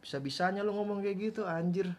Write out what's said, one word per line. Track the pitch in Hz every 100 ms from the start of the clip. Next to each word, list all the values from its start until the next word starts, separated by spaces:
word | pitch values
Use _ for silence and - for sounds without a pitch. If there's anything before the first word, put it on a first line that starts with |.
| -
Bisa-bisanya | 139 139 - 180 196
lu | 208 208
ngomong | 208 202
kayak | 196 190
gitu, | 214 214
anjir. | 196 165 170 180 185